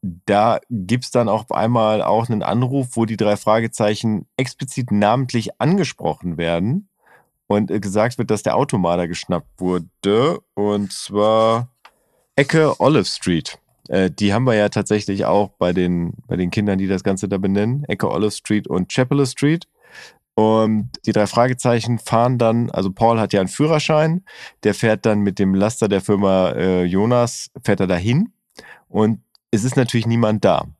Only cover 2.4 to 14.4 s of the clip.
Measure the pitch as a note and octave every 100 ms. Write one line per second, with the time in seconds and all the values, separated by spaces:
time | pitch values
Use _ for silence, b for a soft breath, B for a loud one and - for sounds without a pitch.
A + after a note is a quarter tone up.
2.4 | - G#2+ B2+ C#3 B2+ - A2+ A2 G#2+ G#2
3.4 | - A2 A2+ - G#2+ G#2 A2+ G#2+ - -
4.4 | C3 - C3 - B2 G#2 G2+ A#2+ B2+ A#2+
5.4 | G#2+ - C3 G3 D3+ - F2 D2+ F2+ E2
6.4 | E2+ E2+ G2 E3 G#3 b b b b b
7.4 | _ G#2 G#2 G2+ G2 G2+ A2+ B2 G2 G#2+
8.4 | - D#2 C#3+ A2 F2 F2 F2 E2+ - F2
9.4 | - _ F2+ F2+ E2 _ G2 G#2+ B2 -
10.4 | _ - G#2 G#2 G2+ - - G2+ G#2 A2
11.4 | A2+ A2+ B2 _ - b b b b -
12.4 | C#3+ D#3+ D#3 - B2+ D3+ F#2 - - E2+
13.4 | - - _ _ - F#2 F#2 - G#2 G2+